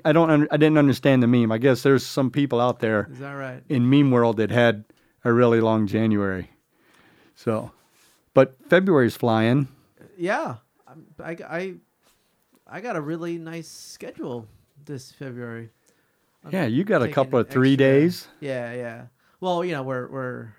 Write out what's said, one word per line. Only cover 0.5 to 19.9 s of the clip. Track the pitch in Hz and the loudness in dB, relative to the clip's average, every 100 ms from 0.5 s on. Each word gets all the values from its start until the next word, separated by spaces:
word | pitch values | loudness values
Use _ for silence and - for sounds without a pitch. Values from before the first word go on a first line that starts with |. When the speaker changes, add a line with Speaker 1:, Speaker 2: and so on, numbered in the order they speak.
Speaker 1:
I | 151 | 2
didn't | 156 156 | 4 4
understand | 143 120 143 131 | 4 2 2 4
the | 120 | 4
meme. | 123 113 | 2 2
I | 110 | 2
guess | 135 123 | 2 2
there's | 139 131 - | 2 2 0
some | - 131 | -4 -2
people | 143 139 120 | -2 -2 0
out | 123 120 | 0 0
there | 113 107 104 | -2 -2 -4
Speaker 2:
Is | 127 | -10
that | 139 | -16
right? | 139 135 127 - | -14 -14 -16 -6
Speaker 1:
in | 135 123 | -2 4
meme | 139 143 | 4 4
world | 123 117 107 | 4 2 0
that | 104 | 0
had | 120 117 107 - _ _ _ 123 | 2 2 2 -8 _ _ _ 0
a | |
really | 117 120 117 | 4 4 4
long | 110 110 104 | 2 0 0
January. | 107 110 104 98 92 90 _ _ _ _ _ _ _ _ _ | 0 0 0 -2 -6 -10 _ _ _ _ _ _ _ _ _
So, | - 107 120 - _ _ _ _ _ | -6 -6 -8 -18 _ _ _ _ _
but | 131 131 - - | 2 2 0 0
February's | 175 190 151 117 - | 2 4 4 2 0
flying. | 123 110 113 139 131 - _ _ - 185 | 0 2 2 2 -2 -8 _ _ -20 -10
Speaker 2:
Yeah. | 175 254 311 113 _ _ _ | -6 -6 -6 -10 _ _ _
I'm, | 156 - - | -20 -20 -18
I, | 160 170 - | -16 -14 -12
I, | 165 190 170 _ _ _ _ _ _ _ _ _ | -10 -10 -14 _ _ _ _ _ _ _ _ _
I | 165 | -16
got | 240 170 | -10 -8
a | |
really | 147 160 170 170 | -8 -8 -8 -10
nice | 160 165 156 | -12 -14 -16
schedule | - - - - - 202 120 110 _ _ _ 147 | -20 -20 -18 -18 -14 -10 -10 -12 _ _ _ -16
this | 135 - | -16 -16
February. | _ 139 123 120 117 113 _ _ _ _ _ _ _ 156 | _ -16 -14 -14 -14 -16 _ _ _ _ _ _ _ -10
I'm | |
Speaker 1:
Yeah, | 185 131 | -4 -2
you | 123 | -2
got | 196 165 | 0 0
a | 123 | 0
Speaker 2:
taking | 147 | 0
Speaker 1:
couple | 131 131 | 0 0
of | 107 | 0
three | 131 131 | 0 2
Speaker 2:
extra | 135 135 | 4 4
Speaker 1:
days. | 135 170 175 - _ | 4 2 -2 -12 _
Speaker 2:
Yeah, | 143 127 120 | -10 -10 -10
yeah. | 123 120 113 123 _ _ _ | -10 -12 -14 -20 _ _ _
Well, | 185 175 180 | -4 -4 -4
you | |
know, | 147 | -6
we're, | 131 | -6